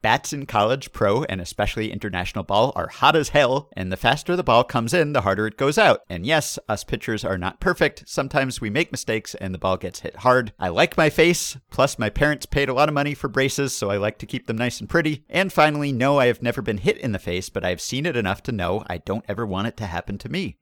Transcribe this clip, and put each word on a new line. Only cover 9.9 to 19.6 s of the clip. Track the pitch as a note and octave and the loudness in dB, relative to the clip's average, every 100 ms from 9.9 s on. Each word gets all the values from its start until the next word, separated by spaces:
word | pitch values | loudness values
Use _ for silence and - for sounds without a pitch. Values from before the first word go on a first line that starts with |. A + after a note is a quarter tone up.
| - | -8
hit | - - | -10 0
hard. | B2+ B2+ A2+ - | 4 4 2 -4
I | F#2 | -2
like | F2 E3+ - | 2 2 2
my | D#3 | 2
face, | D3 E3 E3+ - - - | 4 4 4 -2 -10 -6
plus | - C3+ - | 0 0 2
my | G#2+ | -2
parents | - D3 D3 - | 2 0 0 -2
paid | C#3+ C#3 | 0 0
a | |
lot | B2+ D3+ | 2 2
of | |
money | D3 C#3+ C#3+ | 2 -2 -4
for | C#3 | -4
braces, | A#2 C3+ - C#3 - | 0 0 0 -2 -2
so | G2+ | -2
I | G2+ | 0
like | G#2 - | -2 -4
to | - | -8
keep | C3 - | -8 -6
them | A2+ | -2
nice | B2 - | -2 -4
and | G2+ | -2
pretty. | E3+ D#3 D3+ - | 0 0 -2 -4
And | E3 F#3+ | -2 0
finally, | - D#3 D3 C#3+ | 4 4 2 -2
no, | B2+ C3 C#3+ | 0 2 4
I | B2 | 4
have | A2+ | 2
never | A#2+ A#2 | -2 -2
been | G#2+ G#2 | -4 -2
hit | G2+ - | -2 -2
in | B2+ | -4
the | G2 | -4
face, | - F2 F#2 | -4 -6 -4
but | - | -4
I | F2+ | -4
have | F2 | -4
seen | - B2+ E3 | -4 -4 -2
it | A#2+ | -2
enough | G2+ G2+ | -2 -2
to | - | -4
know | A2+ F2 G2+ - | -4 -2 -2 -4
I | F2+ | -8
don't | - G#2 - | -4 -6 -4
ever | G2+ A2+ | -6 -4
want | F#2+ | -4